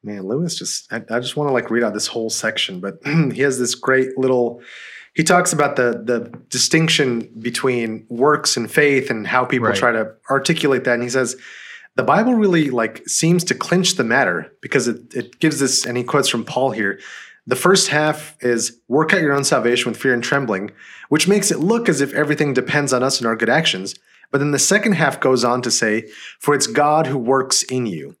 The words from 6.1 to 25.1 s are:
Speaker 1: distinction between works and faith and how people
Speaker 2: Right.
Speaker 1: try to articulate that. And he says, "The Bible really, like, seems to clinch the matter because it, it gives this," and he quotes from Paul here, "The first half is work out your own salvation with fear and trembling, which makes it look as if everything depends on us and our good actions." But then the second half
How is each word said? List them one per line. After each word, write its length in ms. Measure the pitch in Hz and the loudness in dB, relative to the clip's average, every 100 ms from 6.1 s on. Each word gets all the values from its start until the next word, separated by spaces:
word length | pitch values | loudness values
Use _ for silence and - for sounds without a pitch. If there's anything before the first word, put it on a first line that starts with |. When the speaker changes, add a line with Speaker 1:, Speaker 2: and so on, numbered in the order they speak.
| 117 101 - _ | -4 -4 -16 _
Speaker 1:
distinction 800 | 123 - 160 160 - 135 117 - 113 | -4 2 2 2 2 0 0 -6 -10
between 680 | 117 120 131 123 113 110 107 | -8 -2 0 0 -2 -6 -10
works 480 | 117 143 147 - 127 | 0 2 2 0 -2
and 120 | 107 | 0
faith 400 | - 147 135 - | 2 4 2 0
and 160 | 113 98 | -6 0
how 200 | 127 127 | 0 0
people 240 | 127 110 | 0 0
Speaker 2:
Right. 80 | 101 | 2
Speaker 1:
try 160 | 123 | 2
to 180 | 113 110 - - | 2 -4 -8 -2
articulate 540 | 135 135 165 147 131 | -2 0 0 2 2
that. 120 | 131 120 | 2 0
And 80 | |
he 60 | 120 | 0
says, 280 | 131 127 - - - - - - - | -2 -2 -6 -16 -20 -20 -20 -8 -4
"The 80 | |
Bible 300 | 120 160 233 233 | 2 2 4 2
really, 340 | 208 170 147 | 4 2 2
like, 380 | 123 113 - - | 0 -2 -6 -6
seems 360 | - 160 175 - | 0 2 2 0
to 100 | 131 | -4
clinch 400 | - 175 180 - | 0 0 0 0
the 80 | |
matter 480 | 113 127 101 85 - _ | 0 2 2 -2 -6 _
because 260 | - 139 120 | -2 0 0
it, 240 | 113 - | -4 -8
it 260 | 127 - - | -10 -10 -2
gives 200 | 156 147 | -2 0
this," 260 | 135 131 - | 0 0 -2
and 100 | 120 | -4
he 60 | |
quotes 240 | 120 143 135 | 0 0 0
from 160 | 120 | -2
Paul 280 | - 131 131 | -4 -2 -2
here, 280 | 110 98 98 - - - - - | 0 -4 -4 -14 -20 -20 -20 -4
"The 80 | 123 | 2
first 320 | 180 190 - | 4 4 2
half 460 | 147 151 151 - - | 0 0 -2 -10 -4
is 360 | 123 117 - - _ | -2 0 -2 -10 _
work 240 | 131 156 | 0 2
out 80 | 190 | 2
your 100 | 156 | 2
own 100 | 143 139 | 0 2
salvation 440 | 135 117 120 123 | 2 2 0 -2
with 100 | 110 | -2
fear 120 | 135 | 0
and 100 | 120 | 0
trembling, 480 | 117 139 123 95 104 - - - - | 0 -2 0 -4 -6 -14 -20 -20 -2
which 220 | 151 170 | 0 4
makes 200 | 208 - | 2 2
it 100 | 127 | 0
look 280 | 170 226 233 | 0 2 2
as 140 | 143 | 0
if 100 | 143 | 0
everything 400 | - 147 151 147 | 0 -2 0 0
depends 380 | 127 127 151 143 | 0 0 0 0
on 120 | 127 | 0
us 160 | 127 - | 0 0
and 80 | 117 | -2
our 100 | 113 | 0
good 120 | 113 | 2
actions." 460 | 143 165 95 98 - _ _ _ | 2 2 -2 -8 -12 _ _ _
But 80 | 139 | -2
then 100 | 147 | 0
the 80 | 143 | 0
second 340 | - 202 220 | 2 2 2
half 260 | 165 147 | 2 0